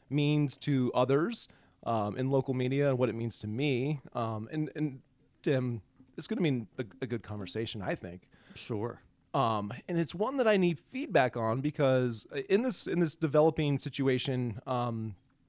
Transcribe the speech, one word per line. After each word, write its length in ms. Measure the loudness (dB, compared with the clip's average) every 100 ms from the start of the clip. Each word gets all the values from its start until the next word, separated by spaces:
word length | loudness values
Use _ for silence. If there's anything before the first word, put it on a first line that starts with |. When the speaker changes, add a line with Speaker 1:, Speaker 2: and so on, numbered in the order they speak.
| -4
Speaker 1:
means 480 | 0 2 4 2 -2
to 340 | 0 2 2 2
others, 520 | 4 4 2 -2 -8 -12 _ _
um, 340 | -2 0 0 -2
in 140 | 0
local 240 | 0 0 0
media 340 | 0 2 2
and 80 | 2
what 100 | 2
it 80 | 0
means 220 | -4 -6
to 100 | -6
me. 540 | -2 0 2 0 -4 -6
Um, 360 | -4 -4 -4 -6
and, 180 | -4 -4 -2
and 240 | -4 -4 _ _ _ _
Tim, 400 | 0 2 0 -4 -8 _ -20 -10
it's 80 | -4
gonna 160 | 0
be 240 | 2 2 -2 -8
a, 60 | -10 -6
a 40 | -6
good 140 | -6
conversation, 600 | -6 -10 -6 -6 -6 -6
I 140 | -6 -6
think. 320 | -8 -14 _ _ -20 -14
Speaker 2:
Sure. 480 | -6 -4 -4 -8 -18 _ _
Speaker 1:
Um, 380 | 0 0 0 -4 -8 -4
and 120 | -2
it's 160 | -2 -2
one 220 | -2 2
that 100 | 4
I 100 | 4
need 220 | 4 0 -6
feedback 460 | -10 0 4 4 2
on 240 | 0 0
because 640 | -2 0 2 4 2 -2 -6 -6 2
in 140 | 2
this, 240 | 2 0 0
in 120 | 2
this 160 | 0 0
developing 640 | 2 6 4 4 0 0
situation, 800 | -2 0 2 2 0 -2 -2 -4 -4
um, 500 | -2 -2 -4 -6 -10 _ _